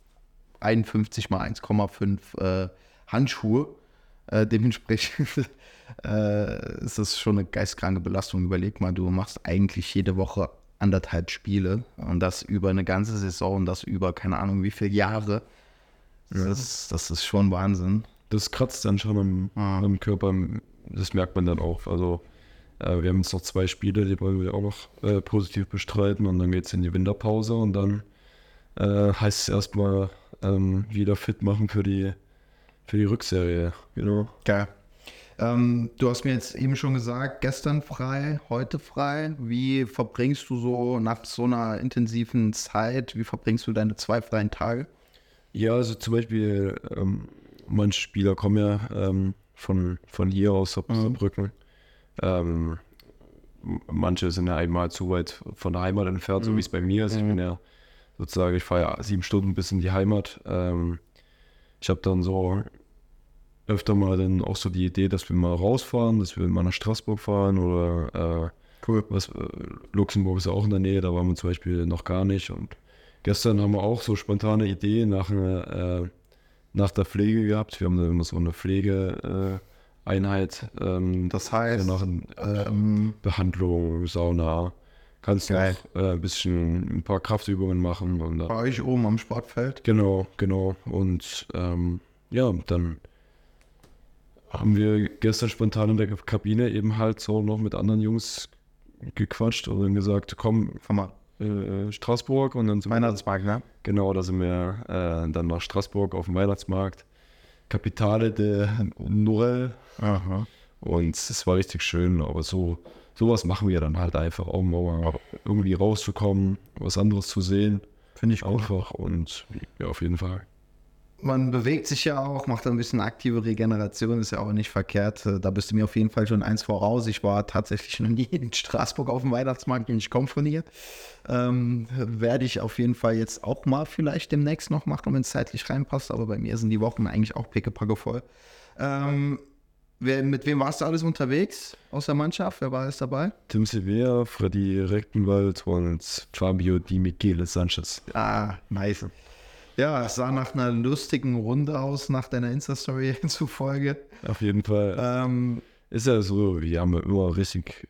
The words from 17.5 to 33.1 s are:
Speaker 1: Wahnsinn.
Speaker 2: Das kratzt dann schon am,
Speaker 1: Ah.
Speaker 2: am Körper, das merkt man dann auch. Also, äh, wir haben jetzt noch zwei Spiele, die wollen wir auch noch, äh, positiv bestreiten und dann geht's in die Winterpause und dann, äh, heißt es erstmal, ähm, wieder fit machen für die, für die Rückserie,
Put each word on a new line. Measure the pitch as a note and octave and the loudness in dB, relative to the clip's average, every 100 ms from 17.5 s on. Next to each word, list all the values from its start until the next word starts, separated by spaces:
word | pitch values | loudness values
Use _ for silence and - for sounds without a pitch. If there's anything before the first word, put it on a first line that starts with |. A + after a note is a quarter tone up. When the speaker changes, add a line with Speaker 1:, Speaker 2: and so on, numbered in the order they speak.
Speaker 1:
Wahnsinn. | F2+ G2 F#2+ F2+ G#2+ - _ - | 4 2 2 2 0 -2 _ -2
Speaker 2:
Das | G#2+ - | -2 0
kratzt | - B2+ - | -2 -2 -2
dann | G#2 G2 | 0 0
schon | G#2+ G#2 | 2 2
am, | G2 F#2 G2 | 2 0 -2
Speaker 1:
Ah. | A2 G2 F#2+ | -2 0 2
Speaker 2:
am | G2+ G2 | 2 2
Körper, | - F#2+ G2 F#2+ F2+ A2 - - - | 0 0 2 2 0 -4 -10 -18 -10
das | - F#2 | -6 -2
merkt | F#2 F2+ F#2+ | 0 0 2
man | F2 | 2
dann | D#2+ | 2
auch. | D#2+ E2+ - | -2 -4 -2
Also, | F2 F2+ E2+ - - - - - - | 0 0 -2 -6 -20 -20 -20 -20 -6
äh, | - F2 | -2 0
wir | F2+ | 2
haben | F#2+ | 2
jetzt | F#2 | 2
noch | F#2 | -4
zwei | - F#2+ F#2 | -4 -2 -2
Spiele, | - G2+ G2+ G2 | 0 0 2 2
die | F#2+ | 0
wollen | F#2+ F#2+ | 0 0
wir | F#2 | 0
auch | G2+ | -2
noch, | G2+ - - - | -4 -6 -14 -4
äh, | G2 G2+ | 0 0
positiv | - G#2+ F#2 G2+ G2 | 2 0 0 -2 -4
bestreiten | G2 - G#2 G2+ G2+ G2 | -4 -4 0 2 2 2
und | F2+ | 2
dann | F2+ | 2
geht's | F2+ - | 0 0
in | F#2 | -2
die | F2 | 0
Winterpause | F2+ F#2+ G#2 A2 A2 G#2+ | 2 0 0 0 0 0
und | A2+ G#2+ | 0 2
dann, | G2 G2 G#2 - _ - - - - _ - | 2 0 0 -6 _ -20 -20 -20 -20 _ -2
äh, | G2+ G2+ G2+ | 2 4 4
heißt | G2 G#2 - | 4 2 2
es | - | 0
erstmal, | G2 - G2+ G2 G2 F#2+ - - - | 0 0 0 2 2 0 -6 -20 -6
ähm, | G2 G2 F#2+ F#2+ G#2+ | 0 2 2 2 0
wieder | G#2 G2+ | 0 2
fit | G2+ - - | 2 -2 0
machen | G2+ G#2 G#2+ | 0 2 2
für | G#2 | 0
die, | G2 G2 G2 - _ _ _ _ _ _ - | 0 0 -2 -4 _ _ _ _ _ _ -2
für | G#2 | 2
die | |
Rückserie, | G2+ | 4